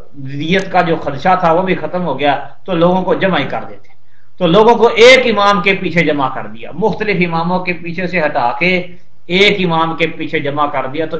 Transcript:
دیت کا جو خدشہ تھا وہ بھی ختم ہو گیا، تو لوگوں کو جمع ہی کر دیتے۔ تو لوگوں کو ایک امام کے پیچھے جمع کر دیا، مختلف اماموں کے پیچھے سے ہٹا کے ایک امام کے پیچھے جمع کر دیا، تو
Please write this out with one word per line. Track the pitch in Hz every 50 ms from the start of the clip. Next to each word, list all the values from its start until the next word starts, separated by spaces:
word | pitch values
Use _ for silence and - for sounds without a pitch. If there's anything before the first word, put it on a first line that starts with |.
| - -
دیت | - 143 135 135 139 143 151 160 185 190 185 185
کا | - 185
جو | 175 165 160
خدشہ | 160 - 147 139 131 - 185 185 180
تھا | 175 165
وہ | 160 175
بھی | 190 185 175
ختم | - 143 - - 180 175
ہو | 160 131 127
گیا، | 143 143 135 120 123 - - - -
تو | 196
لوگوں | 185 165 170 180 180 185
کو | 185 190 160
جمع | 143 185 190 175 147
ہی | 135
کر | - 123 113 98 98
دیتے۔ | 101 - - - - - - - - - - - - -
تو | 185
لوگوں | 165 170 208 220 233 233
کو | 202 220
ایک | 233 226 196 226 254 262 - -
امام | 233 208 202 202 202 202 185
کے | - 196 180
پیچھے | - 190 180 160 175 156
جمع | 147 151 143 135 123 117
کر | 117 107
دیا، | 104 107 113 113 107 -
مختلف | 160 214 220 - - 214 208 196 170 180
اماموں | 170 165 165 165 175 180 165
کے | 165 180
پیچھے | 175 165 165 170 165 185 185
سے | 170 180 175
ہٹا | 156 147 - 135 123 120 123 127
کے | 170 180 185 175 175 175 - - - - - - -
ایک | - 175 190 202 208 - - 185
امام | 170 165 160 165 165 151
کے | - 165
پیچھے | 156 - 165 156 143 - 156
جمع | 139 139 139 147 147
کر | 143 147 135 131
دیا، | 127 135 151 160
تو | 156 170